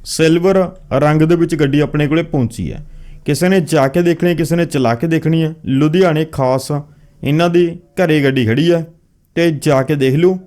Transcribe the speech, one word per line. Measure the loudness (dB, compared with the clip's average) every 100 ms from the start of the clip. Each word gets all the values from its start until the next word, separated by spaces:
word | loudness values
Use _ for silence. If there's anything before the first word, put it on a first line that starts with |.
ਸਿਲਵਰ | -8 -2 2 2 2 2 -2 -6 -4
ਰੰਗ | 0 2 2
ਦੇ | 2 2
ਵਿੱਚ | 0
ਗੱਡੀ | 0 0 0
ਆਪਣੇ | 0 -2 0
ਕੋਲੇ | -2
ਪਹੁੰਚੀ | -2 -2 -4 -4 -8
ਹੈ। | -8 -14 -18 -20 -10
ਕਿਸੇ | -6 0 2
ਨੇ | 2
ਜਾ | 2 0 2
ਕੇ | 0
ਦੇਖਣੀ, | 0 0 -2
ਕਿਸੇ | -2 -2 -2
ਨੇ | -2
ਚਲਾ | 0 0
ਕੇ | 0 -2
ਦੇਖਣੀ | -2 0 0
ਹੈ, | -2 -6
ਲੁਧਿਆਣੇ | -4 0 2 2 2 0
ਖਾਸ | -2 -2 0 0 -2 -8 -8 -20 -20 _
ਇਹਨਾਂ | -2 0 2
ਦੀ | 2 0 -4 _ -4
ਘਰੇ | 0 2
ਗੱਡੀ | 2 2 0
ਖੜੀ | 2 2
ਹੈ | 0 -2 _ _ _ _ 0
ਤੇ | 0 0
ਜਾ | 0 0
ਕੇ | 0
ਦੇਖ | 0 2
ਲਓ। | 2 2 0